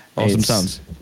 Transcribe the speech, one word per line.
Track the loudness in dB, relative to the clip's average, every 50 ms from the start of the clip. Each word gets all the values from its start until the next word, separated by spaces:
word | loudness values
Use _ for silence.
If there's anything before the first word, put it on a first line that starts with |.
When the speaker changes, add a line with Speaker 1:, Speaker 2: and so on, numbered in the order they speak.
| -18 -10 -4 -2
Speaker 1:
awesome | 0 2 2 2
Speaker 2:
It's, | 2 2
Speaker 1:
sounds. | 0 0 0 -2 -4 -8 -14 -16 -18 -18